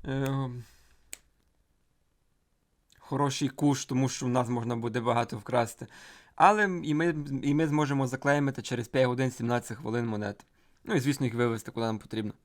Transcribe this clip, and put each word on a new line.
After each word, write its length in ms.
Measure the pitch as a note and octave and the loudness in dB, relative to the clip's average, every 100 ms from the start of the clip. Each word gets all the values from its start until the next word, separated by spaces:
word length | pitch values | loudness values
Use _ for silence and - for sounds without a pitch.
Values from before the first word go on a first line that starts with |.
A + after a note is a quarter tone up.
| - | -4
е, 440 | C3+ C3+ C3+ C3 B2 A#2 - _ _ _ - _ _ _ _ _ _ _ _ _ _ _ _ _ _ _ _ _ _ | -2 0 -2 -4 -8 -14 -20 _ _ _ -20 _ _ _ _ _ _ _ _ _ _ _ _ _ _ _ _ _ _
хороший 500 | - C3+ C#3+ - C#3 | -6 0 0 0 -2
куш, 360 | - D3 C#3 - | 2 2 2 0
тому 240 | B2+ C3 | 0 0
що 160 | - B2+ | -2 0
в 40 | |
нас 200 | B2 A#2+ | 0 0
можна 260 | A#2+ A#2 A#2 | -2 -2 -4
буде 260 | A#2 A#2+ | -2 -2
багато 360 | A#2 A#2 A#2 A#2 | 2 2 0 -6
вкрасти. 500 | - B2 A2+ - A2+ - - - - - | -2 0 0 -6 -16 -18 -20 -20 -20 6
Але 280 | F3+ G#3 | 6 6
м-, 180 | G3+ F3+ | 2 0
і 100 | D#3 | -2
ми, 220 | D3+ E3+ D#3 C#3+ C3+ | 0 0 -2 -4 -4
і 100 | C#3+ | 0
ми 140 | D3 D#3+ | 2 2
зможемо 400 | D3+ C#3+ C#3 C3 | 2 2 0 0
заклеймити 540 | C3 C#3+ C#3+ C#3 C3 | 0 2 2 2 -2
через 260 | A#2+ A#2+ A#2 | -6 -6 -2
п'ять 200 | C3 B2+ | 2 2
годин, 240 | B2 C3 | 2 -2
сімнадцять 460 | - A#2 A#2+ - A2+ | -2 0 0 -2 -8
хвилин 300 | A2 A#2 A#2 | -4 -2 -2
монет. 380 | G#2+ G#2 G2+ - _ _ _ | -2 -4 -8 -16 _ _ _
Ну 120 | - F#3+ | -2 0
і, 40 | |
звісно, 260 | C3 C3+ B2+ | 0 0 -2
їх 100 | A#2 | 0
вивезти, 360 | A#2+ A2+ - | 0 0 -6
куди 140 | - A2+ | -4 -4
нам 140 | G#2+ | -4
потрібно. 340 | - A2 G#2+ - | -6 -6 -6 -10